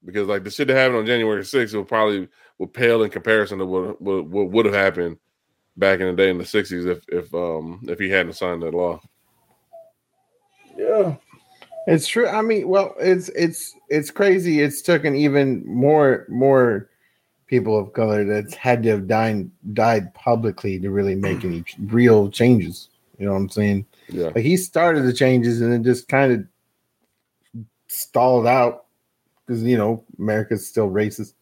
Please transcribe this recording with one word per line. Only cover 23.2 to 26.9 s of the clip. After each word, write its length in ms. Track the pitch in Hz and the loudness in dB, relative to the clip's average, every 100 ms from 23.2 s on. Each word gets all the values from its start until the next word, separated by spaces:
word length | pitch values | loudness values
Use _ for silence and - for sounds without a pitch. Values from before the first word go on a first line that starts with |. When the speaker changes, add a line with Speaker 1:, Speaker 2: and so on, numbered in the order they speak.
Speaker 3:
know 80 | 101 | -4
what 60 | 98 | -2
I'm 100 | 98 | -4
saying? 380 | - 104 98 104 _ - | -2 0 0 -4 _ -12
Speaker 1:
Yeah. 220 | 87 82 | -6 -4
Speaker 3:
Like, 100 | 90 | -2
he 140 | 120 185 | 2 0
started 440 | 185 165 170 156 | 0 0 2 2
the 120 | 127 | 0
changes 480 | 123 131 127 120 117 | 2 4 4 2 0
and 100 | 117 | 0
then 100 | 120 | 2
just 260 | 117 120 - | 2 0 0
kinda 360 | 135 135 117 95 _ _ _ _ | 2 4 2 -2 _ _ _ _